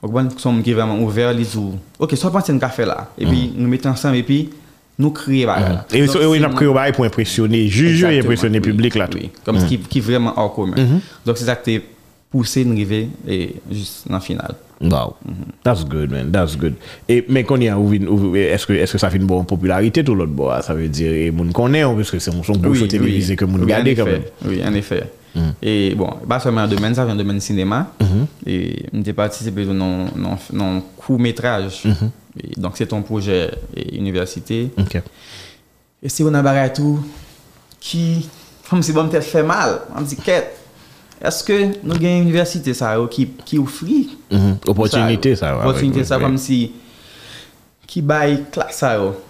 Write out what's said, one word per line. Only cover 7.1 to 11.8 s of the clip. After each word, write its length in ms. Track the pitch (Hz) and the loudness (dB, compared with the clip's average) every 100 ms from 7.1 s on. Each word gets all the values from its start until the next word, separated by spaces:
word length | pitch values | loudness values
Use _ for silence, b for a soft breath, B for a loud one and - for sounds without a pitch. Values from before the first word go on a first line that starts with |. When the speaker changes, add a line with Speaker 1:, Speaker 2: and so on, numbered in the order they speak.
| - 110 - 110 113 107 | 0 -2 0 2 4 2
Speaker 2:
juge 360 | 98 165 165 | 4 4 4
et 40 | 175 | 4
Speaker 1:
Exactement, 120 | 147 | 4
Speaker 2:
impressionner 340 | 123 120 117 107 | 4 2 2 2
Speaker 1:
oui, 40 | |
Speaker 2:
public 320 | 98 104 117 113 | 2 2 2 2
là, 120 | 92 | -2
tout. 100 | - | -4
Speaker 1:
oui. 80 | 85 - - | -8 -10 -2
Comme 100 | 107 | 2
Speaker 2:
Mhm. 40 | |
Speaker 1:
ce 60 | 87 | 2
qui, 100 | 104 | 2
qui 220 | - 135 | 0 -2
vraiment 340 | 107 123 117 107 | 0 0 0 0
hors 160 | 104 | -2
commun. 220 | - 98 90 | -2 -2 2
Speaker 2:
Mhm. 240 | 127 156 196 B - | 4 4 0 B -4
Speaker 1:
Donc, 120 | 117 | -2
c'est 80 | 120 | -2
ça 100 | 120 | -2
qui 260 | - 110 | 0 -2